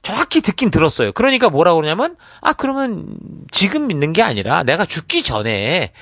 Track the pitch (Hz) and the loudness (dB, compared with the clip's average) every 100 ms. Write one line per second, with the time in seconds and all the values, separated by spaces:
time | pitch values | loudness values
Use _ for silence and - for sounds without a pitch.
0 | - 208 - 320 - - 233 156 156 - | -6 -4 0 0 0 0 0 4 2 2
1 | 107 - 254 262 233 143 175 165 151 170 | -2 2 2 4 2 4 4 4 0 -2
2 | 311 339 - - 359 - 269 269 262 196 | -4 -6 -20 -4 -4 -2 -2 -2 -4 -6
3 | - - - - - - 196 302 285 156 | -10 -14 -14 -18 -6 0 0 0 -2 0
4 | 147 165 220 107 98 156 127 165 262 165 | 0 2 2 0 0 0 2 0 -2 -6
5 | - 339 - 110 107 104 107 175 113 - | -4 -4 -2 -2 -2 -2 0 -2 -4 -10